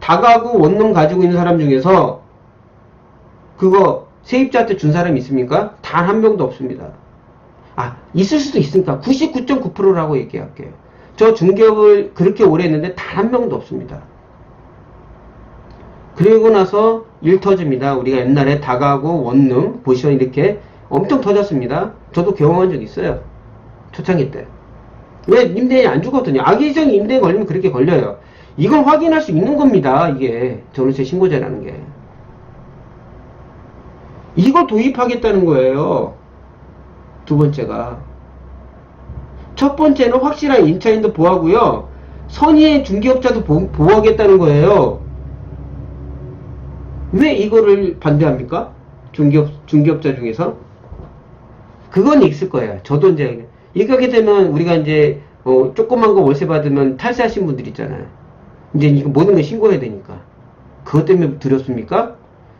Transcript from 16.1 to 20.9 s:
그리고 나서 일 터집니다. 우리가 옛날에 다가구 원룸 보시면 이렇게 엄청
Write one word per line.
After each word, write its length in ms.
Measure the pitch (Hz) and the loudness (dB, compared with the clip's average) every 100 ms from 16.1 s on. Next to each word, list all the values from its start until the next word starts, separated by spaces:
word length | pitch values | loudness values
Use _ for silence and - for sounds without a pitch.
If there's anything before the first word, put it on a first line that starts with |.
| - | 0
그리고 340 | 185 220 220 | 4 6 6
나서 540 | 214 185 208 220 226 - - | 4 2 2 0 0 -6 -6
일 200 | 156 190 | 0 2
터집니다. 540 | 196 190 160 131 139 | 2 0 0 -2 -2
우리가 240 | 135 127 131 | -2 -2 0
옛날에 420 | 123 143 135 143 | 2 2 2 0
다가구 600 | - 123 143 139 147 170 | -2 -2 0 0 -2 -4
원룸 600 | 117 135 139 127 185 - | 0 2 2 2 -2 -4
보시면 340 | - 127 151 135 | -2 0 0 0
이렇게 440 | 127 143 185 208 - - | 0 0 -2 -2 -10 -20
엄청 320 | - | -6